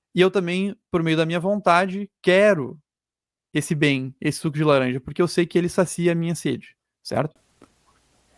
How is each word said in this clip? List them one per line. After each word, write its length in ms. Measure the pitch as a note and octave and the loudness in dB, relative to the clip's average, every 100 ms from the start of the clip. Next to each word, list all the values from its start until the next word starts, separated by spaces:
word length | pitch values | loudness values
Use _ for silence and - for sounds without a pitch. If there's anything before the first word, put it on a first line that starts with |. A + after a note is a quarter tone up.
| _ | _
e 80 | E3+ | 2
eu 80 | F#3 | 2
também, 460 | G3 F3 F3+ G3 - _ | 2 -2 -2 -4 -6 _
por 100 | F3+ | -2
meio 160 | E3 D#3+ | 0 0
da 80 | E3 | 0
minha 140 | F3 | -2
vontade, 680 | F3 G#3 - F3 F#3+ F#3+ G3+ _ | -2 -2 2 2 2 -4 -10 _
quero 580 | - F#3 G#3 F#3 B2 B2+ _ _ _ _ _ _ _ | 2 4 4 2 -2 -10 _ _ _ _ _ _ _
esse 200 | D3 D3 | -4 -2
bem, 420 | D#3 D3+ C3+ C3 - | 0 2 0 -4 -6
esse 180 | D3+ C#3+ | -4 -4
suco 180 | E3 C#3+ | -4 -2
de 60 | |
laranja, 360 | D3+ C#3 B2+ B2+ | 2 2 2 -2
porque 220 | C#3 C#3+ | -6 -2
eu 60 | F3 | -2
sei 180 | - E3+ | 0 0
que 120 | F3 | 0
ele 120 | F3 | 0
sacia 420 | - F3+ - E3+ | 0 -2 0 -2
a 40 | E3+ | 0
minha 200 | E3 E3 | -2 -4
sede, 400 | D3+ B2 - _ _ _ | -4 -6 -8 _ _ _
certo? 380 | - - D3 _ _ _ _ _ _ _ _ _ _ | -8 -4 -4 _ _ _ _ _ _ _ _ _ _